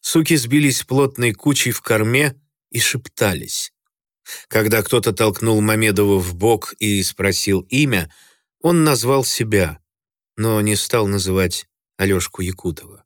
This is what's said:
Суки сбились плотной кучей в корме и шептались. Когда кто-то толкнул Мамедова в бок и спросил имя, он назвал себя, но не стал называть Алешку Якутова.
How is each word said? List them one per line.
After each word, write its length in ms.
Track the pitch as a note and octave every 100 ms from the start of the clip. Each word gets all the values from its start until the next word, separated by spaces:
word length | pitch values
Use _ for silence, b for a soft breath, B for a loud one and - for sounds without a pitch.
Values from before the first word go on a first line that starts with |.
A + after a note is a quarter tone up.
Суки 340 | - E3 D#3 D3+
сбились 480 | A#2 C#3+ D3 A#2+
плотной 480 | - C3 C3+ C3+ A#2+
кучей 400 | G#2 - C3+ -
в 100 | A2+
корме 540 | - A2 G#2+ B2+ D3 C3+ _ _ _
и 120 | A#2+
шептались. 880 | - B2+ - - G#2+ E2+ - - - _ _ _ _ _ B B B
Когда 340 | A2 G#2+ A2+
кто-то 320 | G2+ B2 A2+
толкнул 480 | G2+ A2 G2 A#2 A2
Мамедова 560 | G#2+ A2 A2 G2 G#2 G2
в 160 | F2+
бок 400 | F2 G#2 A2 - -
и 240 | A2 G2+
спросил 580 | F#2 - G2 F#2 - G2 F2+
имя, 420 | C3+ D3 G#2+ D#2 b b b b _
он 240 | E3 F3
назвал 400 | D#3 C3 A#2 C3+
себя, 540 | C3 - A2+ G#2 F2 D#2 _ _ _ _ _ -
но 240 | A2 G#2+
не 140 | G#2+ G#2
стал 300 | - A#2+ G#2
называть 640 | G2+ F#2 F#2+ F#2 - - _ _ _
Алешку 440 | G2 G2 - -
Якутова. 640 | F2+ F#2 F2+ D#2+ - -